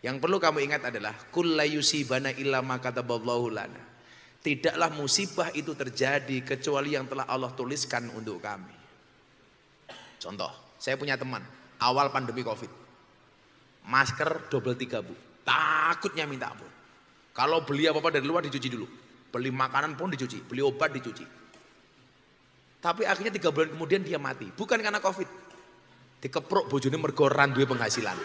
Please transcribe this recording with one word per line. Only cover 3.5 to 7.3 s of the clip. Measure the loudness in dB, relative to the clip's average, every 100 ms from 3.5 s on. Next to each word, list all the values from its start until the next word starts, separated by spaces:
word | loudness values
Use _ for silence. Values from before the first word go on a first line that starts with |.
| -4 -8 -12 -20 -20 -20 -20 -20 _ -2
Tidaklah | 0 0 2 0
musibah | 0 0 0 0 -2 -2 -2
itu | -6
terjadi | -6 -6 0 2 2 0 -4 -2
kecuali | -4 0 0 0
yang | -2 -2
telah | -6
Allah | -2